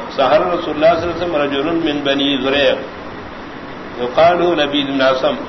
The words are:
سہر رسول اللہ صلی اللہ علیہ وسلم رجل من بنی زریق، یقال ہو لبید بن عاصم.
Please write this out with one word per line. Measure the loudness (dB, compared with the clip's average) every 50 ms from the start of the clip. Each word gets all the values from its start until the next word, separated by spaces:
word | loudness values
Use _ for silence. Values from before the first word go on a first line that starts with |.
| -6 -8 -2
سہر | 0 2 4 4 4
رسول | 2 2 -2 -4 -4 -4 -2
اللہ | 4 4 4 4 4
صلی | 0 -4
اللہ | -4
علیہ |
وسلم | -4 -4 -2 0
رجل | 0 0 0 0 -2 0
من | 0 0 0 0 0 -2 0 0
بنی | 0 0 2 2 0 0 0 0
زریق، | 0 2 2 2 2 2 0 -4 -10 -12 -14 -14 -14 -14 -14 -14 -14 -14 -14 -14 -14 -14 -14 -14 -14 -14 -14 -14 -12 -8 -6
یقال | -6 -2 4 4 6 6 6 4
ہو | 2 2 2
لبید | 2 0 0 0 -2 -2 0
بن | 0 2
عاصم. | 4 4 2 2 0 0 -2 -2 -6